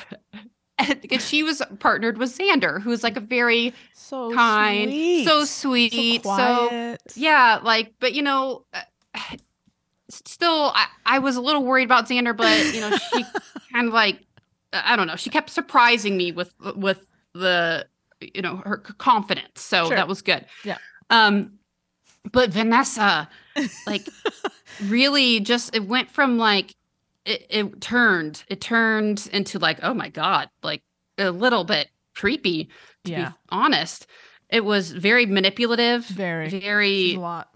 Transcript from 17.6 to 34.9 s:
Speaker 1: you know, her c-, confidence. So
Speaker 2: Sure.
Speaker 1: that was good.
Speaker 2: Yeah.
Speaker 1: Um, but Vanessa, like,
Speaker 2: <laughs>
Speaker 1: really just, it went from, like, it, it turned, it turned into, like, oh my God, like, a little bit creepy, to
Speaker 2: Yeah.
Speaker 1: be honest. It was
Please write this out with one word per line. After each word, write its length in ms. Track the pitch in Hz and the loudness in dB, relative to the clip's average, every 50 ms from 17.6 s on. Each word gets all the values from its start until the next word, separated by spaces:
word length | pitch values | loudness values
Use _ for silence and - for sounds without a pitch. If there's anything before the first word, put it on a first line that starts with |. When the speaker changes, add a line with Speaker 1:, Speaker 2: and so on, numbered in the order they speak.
| 170 165 165 151 - - _ _ _ _ _ - - - - | 0 0 -2 -4 -6 -10 _ _ _ _ _ -20 -20 -14 -10
Speaker 1:
you 80 | - | -8
know, 140 | 190 175 - 185 - | -8 -6 -8 -8 -8
her 160 | 196 208 208 - | -8 -8 -8 -10
c-, 100 | - 208 - | -14 -16 -4
confidence. 640 | - 262 247 220 196 - 185 143 - - _ - | 2 2 2 2 2 -2 -4 -6 -6 -10 _ -16
So 240 | - - - 185 170 | -6 -2 0 0 0
Speaker 2:
Sure. 100 | 165 262 | 2 0
Speaker 1:
that 120 | 196 185 156 | 0 -2 -2
was 160 | 190 185 - | -4 -6 -2
good. 240 | - 175 139 - - - - - | -2 -2 -2 -4 -8 -20 -14 -10
Speaker 2:
Yeah. 160 | 208 185 - - - - - _ - | -10 -10 -10 -12 -20 -20 -12 _ 2
Speaker 1:
Um, 480 | 226 226 220 208 202 202 190 - - _ _ _ _ _ _ _ _ _ _ _ _ _ - 202 | 4 6 6 6 4 2 0 -4 -10 _ _ _ _ _ _ _ _ _ _ _ _ _ -10 -2
but 180 | - 247 254 233 | 2 2 2 2
Vanessa, 800 | 160 208 220 220 233 247 277 269 - 233 214 202 180 156 151 - - - - _ - - 294 220 - - - | 2 0 0 2 4 4 2 2 0 0 2 2 2 0 -2 -6 -12 -20 -20 _ -8 -6 -6 -6 -8 -10 -10
like, 220 | - 208 196 - - - - - - - - - | -8 -8 -8 -8 -10 -12 -8 -8 -8 -6 -6 -8
Speaker 2:
<laughs> 360 | 381 - _ _ - - - 214 | -10 -10 _ _ -20 -14 -8 -4
Speaker 1:
really 560 | 196 214 240 262 285 285 285 269 247 233 226 | 0 2 2 4 4 4 4 4 4 2 2
just, 340 | 202 208 240 240 240 - - | 2 0 0 -2 -2 -4 -6
it 100 | 226 202 | -6 -4
went 240 | 190 226 254 - - | -2 -2 -2 -4 -2
from, 300 | - - 285 262 240 233 | -2 0 0 2 2 2
like, 340 | 226 220 208 196 185 - - _ _ _ _ _ _ _ _ _ - | 2 2 2 2 0 -4 -8 _ _ _ _ _ _ _ _ _ -8
it, 220 | - 214 - - - | -8 -8 -8 -6 -4
it 300 | - 214 208 202 208 - | -4 -2 -2 -4 -6 -10
turned, 600 | - - 220 247 240 220 190 175 160 151 156 - - - | -8 -2 0 2 4 4 4 2 0 -4 -8 -10 -10 -10
it 140 | 196 196 | -8 -8
turned 680 | - - 233 226 226 220 220 214 214 214 208 202 - - | -4 -2 0 2 2 2 2 2 0 0 -2 -4 -4 -4
into, 280 | - 202 196 - - 190 | -4 -4 -4 -4 -4 -4
like, 180 | 165 160 160 - - | -2 -2 -2 -2 -4
oh 100 | 165 254 | -4 -4
my 160 | 220 - - | -4 -6 -8
God, 400 | - 156 156 180 196 147 139 - _ _ - | -6 -4 -2 0 0 0 -2 -4 _ _ -10
like, 180 | - 156 151 _ _ _ _ _ _ _ - | -8 -8 -10 _ _ _ _ _ _ _ -4
a 100 | 196 185 | -2 -2
little 340 | 170 180 220 254 240 214 175 | -2 0 0 2 2 2 0
bit 240 | 165 214 151 143 - _ _ _ _ - | 0 0 -2 -2 -4 _ _ _ _ -8
creepy, 520 | - - 202 269 302 - 202 170 156 156 - - - - - _ _ - | -4 -2 -2 -2 0 -2 -2 -2 -2 -4 -8 -12 -20 -20 -20 _ _ -12
to 60 | 185 | -8
Speaker 2:
Yeah. 180 | 170 156 - 135 | -6 -6 -6 -8
Speaker 1:
be 60 | 175 _ _ - | -10 _ _ -6
honest. 580 | - 190 254 302 262 151 165 160 - - - _ _ - - - _ _ _ - | -2 2 2 4 4 2 0 -2 -8 -14 -18 _ _ -20 -20 -20 _ _ _ -2
It 160 | - 226 214 | -2 0 2
was 240 | 202 208 202 185 165 | 2 0 0 0 -2